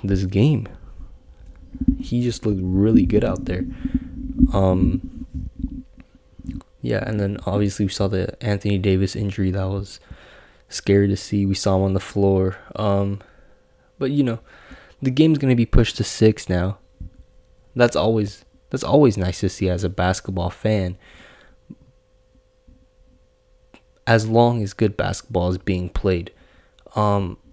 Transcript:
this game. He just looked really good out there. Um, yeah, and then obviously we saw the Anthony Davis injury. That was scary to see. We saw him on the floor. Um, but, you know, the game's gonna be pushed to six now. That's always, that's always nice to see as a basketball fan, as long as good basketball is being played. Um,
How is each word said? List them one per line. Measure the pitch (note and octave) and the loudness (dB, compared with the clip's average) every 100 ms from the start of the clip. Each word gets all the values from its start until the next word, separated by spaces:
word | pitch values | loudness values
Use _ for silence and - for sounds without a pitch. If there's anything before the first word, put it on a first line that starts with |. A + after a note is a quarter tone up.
this | G2 F#2 | -2 -2
game. | F#2+ G2 C3+ C3+ G#2+ - - - - - - - - - - - - - | 0 2 2 2 -4 -12 -18 -18 -18 -20 -20 -20 -20 -20 -18 -2 0 0
He | - A#2+ | -2 -2
just | B2 A2+ A2 | 0 -2 -2
looked | G2+ | -2
really | F#2 F#2 G#2 A2 | 0 2 4 4
good | F#2 G#2 | 4 2
out | G#2 F#2 | 0 -2
there. | - F2+ - - - - - - - - - | -4 -6 -6 -6 -4 -4 -6 -10 -8 2 4
Um, | G2+ F#2+ F#2 F#2 F#2 - - - - - - - - - - - _ _ - - F2 - _ | 4 2 4 2 0 -6 -14 -12 -12 -12 -10 -10 -10 -16 -20 -20 _ _ -18 -14 -14 -16 _
yeah, | A#2+ G#2+ G#2+ | -6 -4 -4
and | G#2+ | -4
then | G2+ G2+ - | -4 -4 -4
obviously | G2+ G#2 - G2+ | 0 0 0 -2
we | |
saw | - G2 | 0 -2
the | F#2+ F#2 - | 0 -4 -4
Anthony | A2+ G2+ G#2 G2 | -4 -2 -2 0
Davis | G2 F#2+ F#2+ - | 2 2 0 -2
injury. | G2+ G2 F#2+ | -4 -2 -2
That | F#2+ F#2+ | -2 -4
was | G2 G2 - - - - - - _ _ | -4 -8 -14 -20 -20 -20 -20 -20 _ _
scary | - - G2+ G2+ | -6 2 4 4
to | G2+ | 0
see. | - G2+ G2 | -2 -2 0
We | |
saw | G2 G#2 F#2+ | 0 2 2
him | |
on | G2 | 2
the | F#2+ | 0
floor. | - G2+ G2 F#2+ F#2+ F#2 - - | -2 0 2 4 2 -2 -10 -4
Um, | G#2 G2 G2 F#2+ - - - - _ _ _ - | 0 2 0 -4 -10 -20 -20 -20 _ _ _ -6
but, | C3+ | -2
you | C#3+ | 0
know, | C3 A2+ - - - - - _ | 0 -2 -10 -20 -20 -20 -20 _
the | C3+ | -2
game's | C3 D#3+ D3 | 2 4 4
gonna | C3+ B2 | 2 2
be | |
pushed | A#2 - A2+ - | 4 4 4 0
to | |
six | - - A2 G#2+ - | -6 4 4 4 0
now. | F2+ F#2 G2+ _ _ - - - - _ _ _ | 0 0 -4 _ _ -18 -18 -20 -20 _ _ _
That's | B2 A#2+ D2 | 2 2 4
always, | G2+ A2+ G2+ - _ _ _ | 0 0 -2 -6 _ _ _
that's | C3+ | -6
always | - C#3+ C3+ G2+ | 2 4 6 4
nice | F2+ - | -2 -2
to | G2 | -4
see | - F#2+ | -2 -2
as | F2+ | -2
a | F#2+ | -2
basketball | F#2 F#2 F#2 - F#2+ E2+ | 0 0 0 -4 -4 -4
fan, | - G#2+ G#2+ F#2 F2+ - - - - - _ - - _ _ _ _ _ _ _ _ _ - _ _ _ _ _ _ _ _ _ - _ _ - | -4 -2 0 -2 -6 -14 -20 -20 -20 -20 _ -20 -20 _ _ _ _ _ _ _ _ _ -20 _ _ _ _ _ _ _ _ _ -20 _ _ 2
as | A2+ G#2+ | 2 4
long | A2+ A#2+ A#2+ | 4 4 2
as | G2 | -4
good | - G#2+ | -2 -2
basketball | - - F2+ - F2+ F2+ | 0 -4 -6 -4 -2 -2
is | F#2 | -2
being | - F#2 F2+ | -2 -4 -4
played. | - G2 F2 E2+ - _ _ _ _ - | -2 0 -2 -4 -16 _ _ _ _ -8
Um, | - G#2 G2+ F#2+ - _ | 0 2 2 -2 -8 _